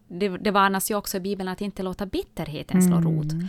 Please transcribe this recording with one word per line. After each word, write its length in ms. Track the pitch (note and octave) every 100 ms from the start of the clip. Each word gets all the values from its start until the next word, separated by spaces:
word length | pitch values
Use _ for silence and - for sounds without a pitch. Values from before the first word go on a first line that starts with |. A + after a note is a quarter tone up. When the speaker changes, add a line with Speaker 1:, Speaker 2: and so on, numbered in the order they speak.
| -
Speaker 1:
det, 200 | F3+ G3+
det 220 | F3+ G#3
varnas 400 | G3 G3 F#3+ -
ju 40 | G#3
också 220 | - F#3+
i 20 |
Bibeln 280 | F#3 G3 F#3+
att 120 | F3+
inte 220 | G3+ -
låta 220 | F#3 F3+ G3
bitterheten 760 | E4 - - D#3 D3+ - F#3
slå 140 | F3+ E3+
Speaker 2:
Mm. 200 | E3 D#3+
Speaker 1:
rot. 160 | D3+ D#3+